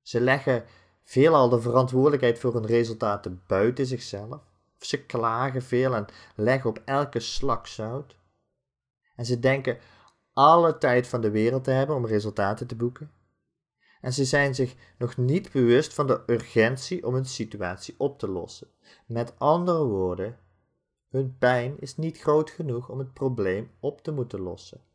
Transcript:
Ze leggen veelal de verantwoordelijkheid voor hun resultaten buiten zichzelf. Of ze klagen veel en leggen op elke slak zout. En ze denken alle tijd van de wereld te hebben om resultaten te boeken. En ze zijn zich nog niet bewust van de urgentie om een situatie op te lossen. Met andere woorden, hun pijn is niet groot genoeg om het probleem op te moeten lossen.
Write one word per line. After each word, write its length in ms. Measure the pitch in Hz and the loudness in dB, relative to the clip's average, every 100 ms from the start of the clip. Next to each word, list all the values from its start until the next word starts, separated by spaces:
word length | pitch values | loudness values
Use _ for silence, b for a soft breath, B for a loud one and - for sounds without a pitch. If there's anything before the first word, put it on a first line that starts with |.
Ze 200 | - 117 | -4 0
leggen 440 | 123 139 139 123 - b b b | 2 2 0 -2 -4 b b b
veelal 460 | _ 127 151 156 123 | _ 4 6 6 6
de 120 | 120 | 4
verantwoordelijkheid 760 | 120 123 127 127 143 143 123 117 | 2 2 2 2 2 4 2 2
voor 140 | 127 | -2
hun 120 | 117 107 | -2 2
resultaten 800 | 117 113 110 110 101 - 90 _ | 2 2 -2 -2 -2 -6 -12 _
buiten 380 | 95 110 127 127 | 2 2 0 -4
zichzelf. 560 | 127 - 98 107 147 _ _ _ _ | -4 -8 -12 -12 -16 _ _ _ _
Of 60 | - | -8
ze 200 | 139 - | -8 -6
klagen 560 | 123 113 113 135 131 | -4 -2 -2 -2 -4
veel 340 | 127 123 131 117 | -2 0 2 0
en 100 | 104 B B - | -6 B B -2
leggen 340 | 107 131 127 | 0 2 0
op 120 | 107 - | -6 -4
elke 340 | 139 139 117 | -2 -2 -6
slak 480 | - - 135 117 - | -4 -2 0 -2 -4
zout. 500 | - 110 131 135 _ _ _ _ _ _ _ _ _ _ - | -10 -8 -8 -12 _ _ _ _ _ _ _ _ _ _ -10
En 100 | 117 | -4
ze 140 | 120 | 0
denken 380 | 131 135 131 - b b b b _ | 2 0 -2 -6 b b b b _
alle 440 | - 143 170 165 156 | 6 8 8 6 2
tijd 300 | 135 123 123 | 2 2 2
van 140 | 120 | -2
de 100 | 110 | 0
wereld 320 | 107 113 131 | 2 2 0
te 80 | 127 | 0
hebben 240 | 131 139 143 | 0 0 -2
om 100 | 117 | 0
resultaten 600 | 107 104 101 98 113 123 | 0 -2 -2 -2 -2 -8
te 80 | 113 | -4
boeken. 360 | 120 123 151 _ _ _ _ _ _ _ b b | -6 -6 -20 _ _ _ _ _ _ _ b b
En 120 | 127 | -6
ze 120 | 127 135 | -2 0
zijn 300 | 143 139 131 | 2 2 0
zich 200 | 127 - b b | -4 -4 b b
nog 200 | 123 - | -6 -2
niet 340 | 123 165 - | 0 0 -2
bewust 420 | 139 120 123 156 | 2 4 4 2
van 140 | - 139 | -4 0
de 160 | 117 - | 0 0
urgentie 800 | 120 - 117 113 131 - 180 - | -4 0 2 2 0 -8 -6 -4
om 100 | 127 | -4
een 100 | 131 | -4
situatie 680 | - 110 104 90 92 - - | -8 -10 -6 -8 -8 -14 -4
op 220 | 139 139 | -4 -4
te 80 | 101 | -6
lossen. 400 | 92 87 - - _ b b _ | -6 -8 -16 -20 _ b b _
Met 320 | 117 120 _ | -6 -6 _
andere 440 | 139 170 180 170 | 2 2 2 0
woorden, 560 | 139 98 92 90 101 123 _ _ _ _ _ _ _ | 0 0 -2 -2 -8 -10 _ _ _ _ _ _ _
hun 280 | 131 135 131 | -6 -6 0
pijn 420 | 123 127 123 147 | 2 2 -2 -8
is 180 | 139 - | -12 -6
niet 220 | 160 160 | -8 -4
groot 300 | - 151 156 | 2 2 0
genoeg 400 | - 156 120 123 | -6 -6 -6 -8
om 100 | 127 | -10
het 140 | 131 | -12
probleem 580 | - 135 117 95 95 123 _ | -4 -4 -2 -2 -2 -6 _
op 220 | 139 - | -10 -8
te 100 | - | -8
moeten 280 | 151 123 98 | -6 -6 -8
lossen. 420 | 92 90 - - _ | -8 -10 -16 -20 _